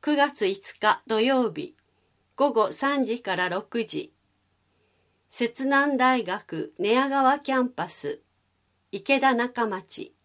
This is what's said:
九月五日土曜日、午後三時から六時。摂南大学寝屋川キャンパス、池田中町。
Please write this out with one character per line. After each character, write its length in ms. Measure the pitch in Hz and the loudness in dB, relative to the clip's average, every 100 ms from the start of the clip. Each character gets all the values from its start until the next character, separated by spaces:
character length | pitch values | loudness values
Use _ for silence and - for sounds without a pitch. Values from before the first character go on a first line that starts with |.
九 160 | - 294 | 0 2
月 300 | 285 - 196 | 0 0 -4
五 260 | 196 - - | -4 -10 -2
日 240 | 214 - - | 0 0 0
土 140 | 220 | 0
曜 320 | 240 269 233 | 2 2 0
日、 220 | 156 147 _ _ _ _ _ _ - | -4 -12 _ _ _ _ _ _ -2
午 160 | 277 | 0
後 200 | 226 214 | 2 0
三 340 | - 277 285 240 | 0 -2 0 0
時 160 | 240 | -2
か 160 | 220 180 | -4 -2
ら 100 | 180 | -2
六 380 | 180 202 240 220 | -4 -4 -6 -4
時。 260 | 156 - _ _ _ _ _ _ _ _ _ _ _ _ | -6 -10 _ _ _ _ _ _ _ _ _ _ _ _
摂 360 | - 233 - 262 | -4 -4 -2 2
南 320 | 277 285 269 | 2 4 2
大 260 | 254 254 | 2 2
学 500 | 185 196 - 165 151 _ | 0 -8 -8 -8 -8 _
寝 160 | 202 | 2
屋 160 | 240 269 | 2 2
川 300 | 277 262 285 | 2 2 2
キ 140 | 285 | 0
ャ 80 | 262 | 0
ン 80 | 254 | 0
パ 200 | - 170 | -4 -8
ス、 320 | - 143 - _ _ _ _ _ _ _ | -8 -10 -10 _ _ _ _ _ _ _
池 280 | 196 - 269 | -12 0 2
田 140 | 269 | 4
中 340 | 240 247 247 226 | 2 -2 -2 -4
町。 480 | 190 - - - _ | -4 -10 -14 -14 _